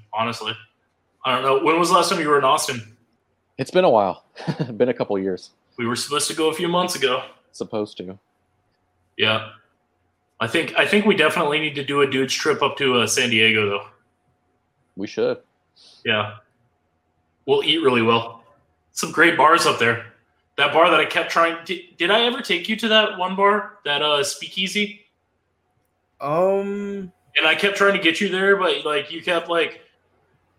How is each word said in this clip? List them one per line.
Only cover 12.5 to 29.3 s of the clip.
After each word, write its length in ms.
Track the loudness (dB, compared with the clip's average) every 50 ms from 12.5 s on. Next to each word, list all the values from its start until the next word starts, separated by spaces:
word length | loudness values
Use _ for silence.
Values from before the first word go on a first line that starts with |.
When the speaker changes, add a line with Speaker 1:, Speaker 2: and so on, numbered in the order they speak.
| 0 0 0
Speaker 1:
up 140 | -2 -2 -2
to, 180 | -2 0 2
uh, 100 | 2 0
San 240 | 0 0 0 0 0
Diego, 380 | 2 4 4 4 4 2 0 0
though. 180 | -2 -4 -8 -10 -20 _ _ _ _ _ _ _ _ _ _ _ _ _ _ _ _ _ _ _ -14
Speaker 2:
We 100 | -12 -12
should. 320 | -10 -4 -2 -2 -2 -2 -4 _ _ _ _ _ _ _ _ _ -20 -20 _ -4
Speaker 1:
Yeah. 340 | -2 -2 -2 -2 -4 -10 -16 _ _ _ _ _ _ _ _ _ _ _ _ _ _ _ _ _ _ _ _ -2
We'll 160 | 0 2 2 2
eat 200 | 0 0 2 2
really 200 | 2 2 2 2
well. 400 | 2 2 2 0 -4 -12 -18 -20 _ _ _ _ _ _ _ _ _ -12
Some 200 | -10 -8 -4 2
great 240 | 4 4 4 4
bars 300 | 4 4 4 6 4 4
up 120 | 2 2 2
there. 280 | 2 0 0 -2 -6 -14 -20 _ _ _ _ _ _ _ _
That 160 | -2 -2 2 4
bar 180 | 4 4 4
that 100 | 4 2
I 40 | 0
kept 260 | 0 -2 -4 -4 -2
trying, 340 | 0 2 2 2 0 -4 -8
did, 320 | -10 -10 -10 -12 -14 _
did 140 | -4 0 2
I 120 | 2 2 2
ever 180 | 0 -2 -4
take 280 | -4 -4 -4 -4 -4 -4
you 80 | -4
to 120 | -2 0 2
that 300 | 2 2 2 2 -2 -4
one 160 | -4 -4 -2
bar, 440 | 0 2 2 2 0 -2 -6 -14 -10 -6
that, 180 | -4 -2 0 0
uh, 200 | 0 2 0 0
speakeasy? 840 | -2 -4 -10 -12 -12 -8 -6 -6 -4 -2 -4 -4 -4 -6 -14 _ _ _ _ _ _ _ _ _ _ _ _ _ _ _ _ _ _ _ _ _ _ _ -10
Speaker 3:
Um, 920 | -6 -4 0 0 2 2 2 0 -2 -4 -6 -8 -8 -8 -8 -10 -10 -12 -16 _ _ _ -4
Speaker 1:
And 100 | 0 2
I 80 | 2 2
kept 220 | 2 0 0 2
trying 180 | 4 4 4 4
to 40 | 2
get 220 | 2 0 0 0
you 80 | -2 -2
there, 280 | -2 0 2 2 4
but, 280 | 4 2 0 0 0 -2
like, 260 | -4 -4 -4 -4 -6
you 120 | -10 -10 -4
kept, 260 | -2